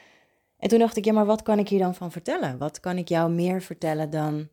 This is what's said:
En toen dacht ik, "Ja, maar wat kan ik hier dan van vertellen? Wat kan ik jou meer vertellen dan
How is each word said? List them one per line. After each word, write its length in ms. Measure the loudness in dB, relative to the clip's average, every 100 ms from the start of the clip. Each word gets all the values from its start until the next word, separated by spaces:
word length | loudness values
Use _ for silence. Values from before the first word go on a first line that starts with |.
| -20 _ _ _ _ _
En 120 | 2
toen 100 | 4
dacht 180 | 4 2
ik, 80 |
"Ja, 80 | 2
maar 140 | 2 4
wat 160 | 2
kan 160 | 2 0
ik 100 | 2
hier 100 | 2
dan 160 | 0
van 180 | -2 -10
vertellen? 460 | -10 -6 -4 -4 -4
Wat 220 | -6 -6
kan 160 | -6 -6
ik 120 | 0
jou 220 | 0 2
meer 320 | 2 0 -2
vertellen 480 | -6 -6 -4 -2 -2
dan 380 | -2 -2 -4 -8